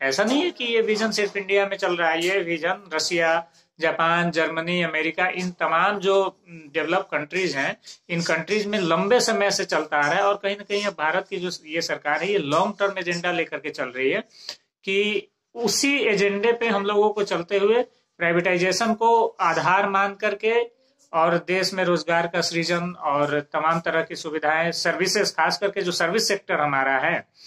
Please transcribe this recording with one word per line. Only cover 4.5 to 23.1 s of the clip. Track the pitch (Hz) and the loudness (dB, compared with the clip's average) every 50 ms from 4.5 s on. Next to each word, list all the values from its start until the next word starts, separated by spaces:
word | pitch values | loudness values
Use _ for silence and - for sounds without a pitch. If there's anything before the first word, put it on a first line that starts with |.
| 165 165 165 175 180 175 | -2 -4 -4 -2 -2 0
America, | 170 160 151 156 156 165 160 185 180 | -2 -2 -2 -2 -2 -2 -2 -2 -2
इन | 185 - 180 185 180 | -2 -2 -4 -6 -6
तमाम | 175 - 170 156 160 165 185 202 208 196 | -4 -2 0 0 2 2 2 2 0 0
जो | 180 196 196 196 196 185 - _ _ 175 | 0 2 4 4 2 0 -4 _ _ -20
डेवलप | 170 160 156 143 147 160 156 160 180 190 196 - | -20 -20 -18 -6 -4 -4 -2 0 0 -2 -2 -2
countries | 160 147 151 - 175 185 185 160 139 | -4 -6 -4 -4 -4 -2 -2 -2 -2
हैं, | 139 143 175 226 - _ - - - _ - | -2 -4 -4 -6 -8 _ -20 -20 -20 _ -6
इन | 175 170 | -4 -4
countries | 165 175 160 165 165 175 208 214 202 | 0 0 0 -2 -2 -2 -2 -2 -2
में | 202 214 208 | -2 -2 -2
लंबे | 175 165 165 180 190 202 247 233 | 0 2 2 2 4 4 4 4
समय | - 226 208 196 202 196 | 4 2 2 2 2 0
से | 185 - 180 | 0 -2 -2
चलता | - 180 156 156 - 156 | -2 -2 -2 -2 0 0
आ | 147 | 0
रहा | 143 147 | 2 2
है। | 170 190 | 2 2
और | 202 202 202 202 - | 2 2 0 0 -2
कहीं | 196 202 | -4 -4
ना | 202 202 | -6 -6
कहीं | - 202 208 202 | -4 -4 -2 -2
अब | 202 180 | -2 -2
भारत | 156 151 160 165 190 190 | -2 -2 0 0 -2 -2
की | - 190 | -4 -6
जो | 180 180 180 - - 156 | -6 -6 -6 -8 -10 -10
ये | 156 156 170 | -6 -4 -4
सरकार | 165 - 151 - - 147 151 156 | -2 -2 -4 -4 -2 -2 -2 0
है, | 170 202 | 0 0
ये | 202 | 0
long | 180 147 135 151 165 196 214 - - | 0 0 2 2 2 2 0 0 0
term | 202 196 190 | -2 -2 -2
agenda | 190 170 175 170 175 180 180 | -4 -4 -4 -4 -2 -2 -2
लेकर | 170 170 160 - 156 147 | -2 -2 -2 -4 -6 -8
के | 143 147 | -8 -8
चल | 151 151 135 127 | -6 -6 -6 -6
रही | 123 127 131 139 | -4 0 0 0
है | 180 220 - - _ - - - - - _ _ _ _ _ | 0 0 -4 -8 _ -18 -16 -16 -16 -16 _ _ _ _ _
कि | 196 190 202 208 208 208 196 - - _ _ _ _ - | -2 0 0 0 0 -2 -4 -6 -8 _ _ _ _ -6
उसी | 233 233 - - - 285 277 285 269 | -4 -2 -2 0 0 0 0 2 2
एजेंडे | - 226 202 185 202 202 202 202 214 233 233 | 2 0 2 2 2 2 0 2 2 0 2
पे | 233 233 | 2 0
हम | 233 202 202 196 | 0 0 0 0
लोगों | 202 208 202 214 208 | 0 2 2 2 2
को | 202 214 202 | 2 0 -2
चलते | - 185 170 170 - 202 | -2 -2 -4 -2 -2 0
हुए | 196 202 214 226 247 254 - _ _ _ _ _ | 2 4 4 4 2 0 -2 _ _ _ _ _
privatization | - 170 170 175 175 175 185 180 175 180 190 180 - 226 220 214 | -2 0 2 2 2 2 2 2 2 2 0 0 0 0 0 0
को | 220 226 233 233 226 220 | 2 4 4 4 4 4
आधार | - - - 185 165 165 156 143 170 185 196 202 202 | 0 0 0 0 0 2 2 2 4 4 4 2 2
मान | 196 196 202 196 196 | 2 0 0 0 -2
करके | - 214 208 202 - 220 220 233 240 233 - - _ _ _ _ _ _ _ - | -2 -2 -2 -2 0 0 0 2 2 0 -2 -6 _ _ _ _ _ _ _ 2
और | 160 165 175 170 | 2 4 4 2
देश | 170 170 - 185 190 180 185 190 | 0 0 0 0 0 0 -2 -2
में | 185 180 | 0 0
रोजगार | 175 175 156 - 170 170 170 170 | 2 2 0 0 0 0 2 0
का | 170 185 170 | 0 0 -2
सृजन | 165 - 165 170 165 165 175 170 175 180 | -2 0 -2 -2 0 0 0 -2 -2 -4
और | 175 - 160 147 | -6 -4 -2 0